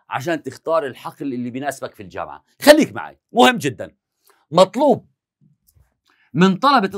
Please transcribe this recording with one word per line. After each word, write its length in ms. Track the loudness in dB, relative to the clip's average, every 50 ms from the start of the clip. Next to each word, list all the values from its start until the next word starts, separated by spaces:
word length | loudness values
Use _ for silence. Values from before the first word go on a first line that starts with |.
| _ -10
عشان 340 | -10 -8 -6 -4 -6 -6 -6
تختار 440 | -10 -16 -10 -4 -2 -2 -2 -2
الحقل 480 | -4 -8 -12 -14 -16 -14 -12 -10 -8 -8
اللي 160 | -8 -8 -8
بيناسبك 440 | -10 -8 -8 -8 -8 -8 -10 -14 -14
في 80 | -16 -18
الجامعة. 420 | -14 -12 -12 -12 -12 -14 -18 _ _ _ 2 6
خليك 300 | 6 6 6 4 0 -4
معي، 260 | -8 -12 -12 -14 _ _ _ 0
مهم 260 | 2 4 4 2 0
جدا. 360 | -2 -6 -6 -8 -12 -16 -16 _ _ _ _ _ _ _ _ _ _ -2
مطلوب 580 | 2 2 2 2 2 0 2 2 2 0 -4 _ _ _ _ _ _ _ _ _ _ _ _ _ _ _ _ _ _ _ _ _ _ _ _ _ 0
من 220 | 2 4 4 2
طلبة 340 | 2 2 2 2 2 2 -2 -4